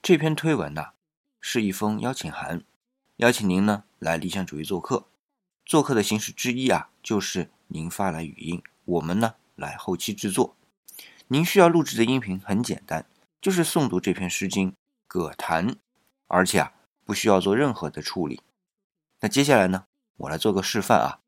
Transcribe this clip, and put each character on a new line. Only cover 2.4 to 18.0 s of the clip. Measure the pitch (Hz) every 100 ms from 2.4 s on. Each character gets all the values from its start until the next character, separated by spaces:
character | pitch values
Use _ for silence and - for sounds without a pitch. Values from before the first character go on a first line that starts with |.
| - - - _ _ _ _ -
邀 | 117
请 | 120 101
您 | 90 104
呢 | 104 _ _
来 | 80 82
理 | 87
想 | 95 90
主 | 73
义 |
做 | 78 92
客。 | - 117 _ _ _ _ _ _ -
做 | 156
客 | 143
的 | 120
形 | 104 107
式 | -
之 | - 127
一 | 123 131
啊， | 87 - _
就 | - 107
是 | - 92 82 _ _
您 | 78 82
发 | - 98
来 | 80
语 | 80 -
音， | 78 87 - _ -
我 | 87
们 | 78 95
呢 | 113 - _ -
来 | - -
后 | - 87
期 | -
制 | 104 107
作。 | 101 120 _ _ _ - - - _ _
您 | 135
需 | 175 202
要 | 170
录 | 170
制 | 143 113
的 | 117
音 | 131
频 | 101 95
很 | - 101
简 | 120 85 -
单， | 80 - _ _ _
就 | 190
是 | 180
诵 | 160 175 131
读 | 90
这 | 98
篇 | 90 90
诗 | - 98
经 | 98 92 - _ _ _
《葛 | 90 78
谭》， | - - 82 101 - _ _ _ _ _
而 | 87 90
且 | 98
啊， | 73 _ _ _
不 | -
需 | 101 110
要 | 95
做 | 92 110
任 | 143
何 | 110 78
的 | 76